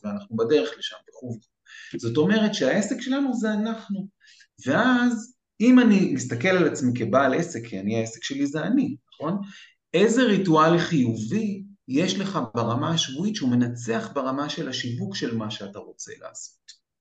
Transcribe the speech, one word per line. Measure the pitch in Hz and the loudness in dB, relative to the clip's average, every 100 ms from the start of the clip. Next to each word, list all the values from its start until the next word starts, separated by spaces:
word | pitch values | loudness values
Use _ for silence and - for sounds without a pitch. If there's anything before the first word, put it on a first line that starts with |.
ואנחנו | 104 101 - 113 | -8 -10 -6 -2
בדרך | 151 147 - - | 2 2 2 -6
לשם, | - - _ | -12 -12 _
וכו' | - 127 | -16 -12
וכו'. | 110 _ _ _ - - 113 | -12 _ _ _ -20 -14 -8
זאת | 117 123 | -4 0
אומרת | 175 220 214 | 2 4 2
שהעסק | - 131 170 202 254 | 2 0 2 0 -4
שלנו | 254 269 277 | -2 -2 0
זה | 220 214 | 0 -2
אנחנו. | 208 220 226 - 196 - _ _ - _ _ 123 | -2 -2 -6 -8 -8 -8 _ _ -20 _ _ -2
ואז, | 151 247 247 247 226 - _ _ - | 2 4 4 2 0 -6 _ _ 0
אם | 226 254 | 6 8
אני | 233 196 175 | 8 6 4
מסתכל | 127 - 120 185 | 0 -4 -2 2
על | 185 156 | 4 2
עצמי | - 127 120 | 2 0 0
כבעל | 104 123 139 | 2 2 4
עסק, | 127 - 117 113 | 2 -2 -6 -10
כי | 98 | -6
אני, | 98 113 | -2 -2
העסק | 110 - | -2 -6
שלי | - 139 143 | -8 -4 -2
זה | 151 | -2
אני, | 165 262 208 - _ | 0 0 0 -4 _
נכון? | - 143 196 202 - - _ _ | -10 -4 -4 -6 -14 -20 _ _
איזה | 165 214 233 | 2 4 4
ריטואל | 247 196 - 156 160 170 | 4 2 4 4 6 4
חיובי | 160 156 120 113 107 208 220 92 - - - | 2 0 0 -2 -2 -4 -4 -6 -12 -18 -4
יש | 131 185 - | -2 0 -2
לך | 190 160 120 - | -4 -6 -6 -4
ברמה | 117 120 - | -2 -2 -2
השבועית | 165 - 135 202 214 | -2 -2 -4 -4 -2
שהוא | 135 | 0
מנצח | 123 120 120 - 113 101 143 | 2 2 -2 -4 -4 -4 -6
ברמה | 131 135 147 | -4 -4 -4
של | 156 139 | -6 -6
השיווק | 127 127 120 190 196 | -6 -6 -6 -6 -6
של | 131 113 | -4 -4
מה | 107 | -4
שאתה | - 98 101 | -8 -10 -14
רוצה | 90 - - - | -16 -18 -18 -16
לעשות? | 82 - - _ - - _ _ | -18 -18 -20 _ -20 -20 _ _